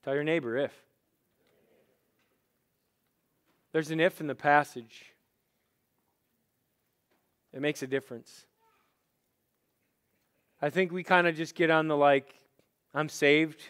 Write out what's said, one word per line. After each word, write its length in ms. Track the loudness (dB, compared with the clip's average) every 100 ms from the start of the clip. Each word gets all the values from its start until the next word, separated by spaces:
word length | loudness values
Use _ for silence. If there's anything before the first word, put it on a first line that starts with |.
Tell 120 | -4
your 100 | -4
neighbor 320 | -2 -2 -2 -4
if. 160 | -6 -8 _ _ _ _ _ _ _ _ _ _ _ _ _ _ _ _ _ _ _ _ _ _ _ _ _ _ _ _ _
There's 180 | -6 -4
an 100 | 0
if 180 | -2 -2
in 100 | -10
the 60 |
passage. 800 | -4 2 4 2 -10 -18 -20 -20 _ _ _ _ _ _ _ _ _ _ _ _ _ _ _ _ _ _ _ _ _ _ _ _
It 80 | -6
makes 220 | -6 -6
a 40 | -6
difference. 600 | -6 -8 -18 -18 -20 _ _ _ _ _ _ _ _ _ _ _ _ _ _ _ _ _ _ _ _ _ _
I 60 | -4
think 240 | -2 -2
we 100 | -4
kinda 300 | 2 2 2
just 220 | -2 -8
get 160 | -2 2
on 180 | 2 2
the, 80 | 2
like, 380 | 4 4 0 -20 _ _ _ _ _
"I'm 160 | -8 -6
saved. 540 | 0 2 4 2 -6